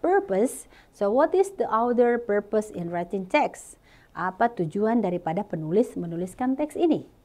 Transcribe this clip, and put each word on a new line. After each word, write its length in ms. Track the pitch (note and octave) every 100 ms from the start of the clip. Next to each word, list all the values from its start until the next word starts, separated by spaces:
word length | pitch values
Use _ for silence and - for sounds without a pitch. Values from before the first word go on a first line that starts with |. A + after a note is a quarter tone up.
purpose. 640 | D#4+ G4 G4 F#3+ A#3+ - - - -
So, 160 | - G3+
what 240 | A#3 D#4
is 240 | F4+ G4 -
the 160 | A#3+
author 480 | A3 A#3+ A#3+ A#3+ A#3+
purpose 480 | A#3+ G#3 G#3 G#3+ G#3+
in 240 | F#3+ E3+
writing 400 | E3+ F#3 G3+ F#3
text? 480 | D4 A#3 - - - _ - _
Apa 400 | - F3 F#3 F3+
tujuan 480 | - E3 G3 G#3+ A#3+
daripada 480 | G3+ F3 F3 E3+ E3+
penulis 480 | E3+ D#3 F#3 A#3+ -
menuliskan 640 | F3 E3 F#3 - B3+ C4
teks 160 | D4+ -
ini? 320 | E4+ A3+ - _